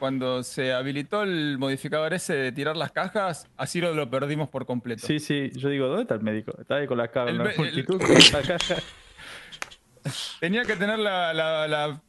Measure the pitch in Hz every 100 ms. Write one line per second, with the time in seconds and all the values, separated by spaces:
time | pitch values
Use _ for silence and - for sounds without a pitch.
0 | 135 135 127 127 123 - 131 127 131 143
1 | 139 208 202 170 147 135 135 135 151 151
2 | 156 175 - 147 131 131 139 160 170 -
3 | 180 214 190 156 - - 131 175 170 156
4 | 131 131 143 151 151 135 123 123 123 110
5 | - 151 151 147 135 131 139 139 131 175
6 | 254 113 110 107 110 - - 139 139 123
7 | 117 131 120 117 208 165 160 151 - 185
8 | 156 - - 147 135 175 - 165 - -
9 | - - - - - - - - _ -
10 | 143 - - - 165 220 226 202 202 220
11 | 208 185 170 160 160 160 156 151 151 135